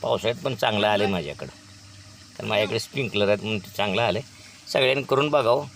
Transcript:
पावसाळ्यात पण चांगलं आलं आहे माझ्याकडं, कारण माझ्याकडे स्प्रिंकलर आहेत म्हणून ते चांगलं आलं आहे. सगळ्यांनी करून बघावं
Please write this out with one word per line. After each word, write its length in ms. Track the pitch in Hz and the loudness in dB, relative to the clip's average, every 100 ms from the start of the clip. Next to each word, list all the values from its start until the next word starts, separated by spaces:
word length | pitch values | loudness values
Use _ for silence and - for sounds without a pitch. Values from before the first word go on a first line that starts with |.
पावसाळ्यात 420 | 123 113 110 110 | 0 0 0 -2
पण 120 | - 131 | -4 -2
चांगलं 320 | 127 107 104 | 0 2 2
आलं 160 | 104 | 2
आहे 80 | 101 | 2
माझ्याकडं, 380 | 95 71 71 67 - - - - - - - - - | 0 -4 -10 -12 -14 -20 -20 -20 -20 -20 -20 -20 -10
कारण 120 | 107 | -2
माझ्याकडे 300 | 107 107 110 | 0 0 -2
स्प्रिंकलर 480 | - 135 120 104 101 | -4 -6 -4 0 2
आहेत 160 | 104 | 2
म्हणून 160 | 107 107 | 0 -6
ते 160 | - - | -6 -4
चांगलं 240 | 202 190 | -2 0
आलं 180 | 214 101 | 0 -2
आहे. 520 | - - - - - | -6 -20 -20 -20 -2
सगळ्यांनी 320 | - 131 135 | 2 2 2
करून 260 | 127 135 151 | 0 0 2
बघावं 360 | 147 117 131 143 | 2 2 2 0